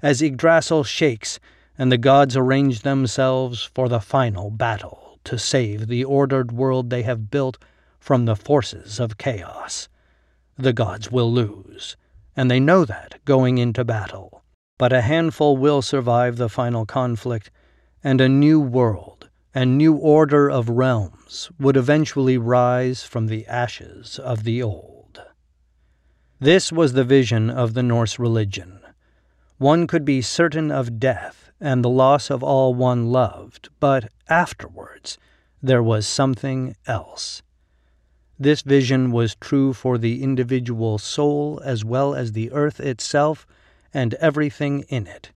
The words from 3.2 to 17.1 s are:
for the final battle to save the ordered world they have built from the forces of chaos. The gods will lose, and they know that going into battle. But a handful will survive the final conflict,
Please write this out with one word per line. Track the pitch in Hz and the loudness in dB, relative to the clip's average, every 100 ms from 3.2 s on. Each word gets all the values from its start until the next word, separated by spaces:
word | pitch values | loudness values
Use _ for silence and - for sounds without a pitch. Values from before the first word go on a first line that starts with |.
| 131 131 131 120 - | 0 0 -4 -8 -10
for | - 127 | -4 -2
the | 117 | -2
final | - 139 123 98 101 | -2 0 0 -2 -8
battle | 110 117 104 - - - _ | -4 -4 -4 -10 -20 -20 _
to | - 120 | -10 -8
save | - 139 113 104 110 | -2 -2 -2 -4 -4
the | 120 | -4
ordered | 131 139 139 135 120 | 0 0 2 0 -2
world | 117 131 131 123 | -2 -2 -2 -2
they | 123 | -4
have | 117 117 107 | -4 -6 -4
built | 143 135 120 _ _ _ _ | -4 -4 -6 _ _ _ _
from | - 127 117 | 0 2 2
the | 107 | -2
forces | - 143 110 - - 104 | 2 0 0 -10 -16 -8
of | 120 107 | -8 -6
chaos. | - 107 82 - - - - _ _ _ _ _ _ - | -8 -8 -10 -16 -14 -14 -14 _ _ _ _ _ _ -4
The | 131 | -2
gods | 120 110 107 110 | 0 -2 -4 -4
will | 123 117 | -2 0
lose, | 120 110 101 - - - - _ _ _ - | 0 -2 -6 -20 -18 -18 -18 _ _ _ -4
and | 131 | 0
they | 127 | 2
know | 139 185 | 4 4
that | 143 101 - - | 2 -4 -16 -16
going | - 135 127 127 | 0 2 4 2
into | 120 113 | 0 -2
battle. | 120 110 95 - 95 - _ _ _ _ | -4 -4 -6 -14 -20 -20 _ _ _ _
But | 127 | 2
a | 127 | 2
handful | 110 160 165 - 147 135 | 2 0 0 2 2 4
will | 143 143 | 4 2
survive | 123 139 120 120 123 120 | 0 -2 0 2 2 0
the | 120 | -4
final | - 120 120 | -2 -2 -2
conflict, | 110 135 127 | -4 -4 -2